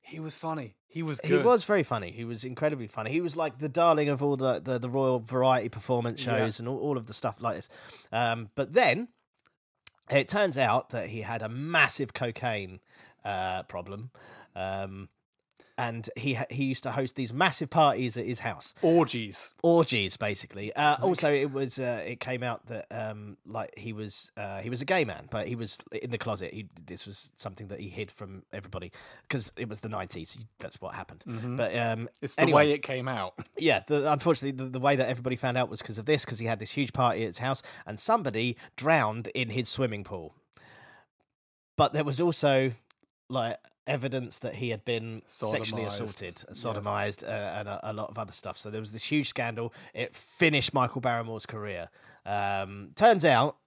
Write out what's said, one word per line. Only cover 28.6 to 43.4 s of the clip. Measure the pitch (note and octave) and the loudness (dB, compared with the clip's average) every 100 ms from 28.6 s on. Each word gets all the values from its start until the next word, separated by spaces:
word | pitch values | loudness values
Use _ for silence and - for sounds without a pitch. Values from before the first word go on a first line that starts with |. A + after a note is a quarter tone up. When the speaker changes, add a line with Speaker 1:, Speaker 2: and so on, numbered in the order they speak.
| F#2+ F#2 F2+ - - - _ | -10 -12 -12 -16 -20 -20 _
Speaker 2:
'cause | C#3 G#2+ - | -6 -6 -8
it | A#2 | -8
was | G#2+ | -8
the | A2 | -8
nineties. | G#2+ F#2+ F2+ D#2+ - A2+ _ | -6 -6 -8 -10 -12 -16 _
That's | - - | -14 -10
what | F#2 | -12
happened. | - F2+ F2 - | -10 -14 -16 -12
Speaker 1:
Mm-hmm. | A#2 B2 B2+ | -8 -6 -2
Speaker 2:
But, | A2+ A2 | 0 0
um, | A#2 A2+ A#2 _ | 0 -2 -6 _
Speaker 1:
It's | - - | -6 0
the | |
Speaker 2:
anyway. | D#3+ D3 D3 | 6 6 6
Speaker 1:
way | |
it | D3 | 4
came | - C3 B2+ | -2 -6 -4
out. | A#2+ F#2 - - - | -4 -6 -8 -14 0
Speaker 2:
Yeah, | D#3+ A3+ | 4 4
the, | - D3 C#3+ | 4 2 4
unfortunately, | D3 E3+ D#3 C#3 C3 | 2 4 2 0 -4
the, | C3 | -6
the | C3 | 0
way | C3+ | 2
that | C#3 B2 | 4 2
everybody | B2 B2 | 0 -2
found | B2+ C3 B2 | -2 0 0
out | A2 | 0
was | - | -2
'cause | - A2 | -8 -8
of | A2+ | 2
this, | D3+ | 2
'cause | - A2 | 2 -4
he | A2+ | -2
had | A2 | -4
this | G#2+ | -4
huge | - C3 | -2 -2
party | - B2 F#2+ | 2 2 2
at | A2 | -2
his | F2 | -2
house, | B2 C3+ - - | -2 -4 -6 -16
and | - G#2+ | -12 -6
somebody | - A3+ C#3 A2 B2 A#2 - - | 2 2 2 0 -2 -2 -10 -4
drowned | C#3+ D#3+ A2 A2 G#2+ | 4 4 4 0 -6
in | B2 A#2+ | -4 -2
his | A2 A#2 | -2 -2
swimming | - C3 G#2 | 0 -2 -2
pool. | F#2+ F#2+ D#2 _ _ - - - - - _ _ _ _ _ _ _ - | -8 -10 -10 _ _ -20 -20 -20 -20 -20 _ _ _ _ _ _ _ 2
But | D3 | 2
there | D3 | 4
was | D3 C3+ | 0 2
also, | F3 D#3+ D3 C3+ C3 A2+ _ _ _ _ _ | 2 4 4 6 4 -2 _ _ _ _ _
like, | B2+ | -4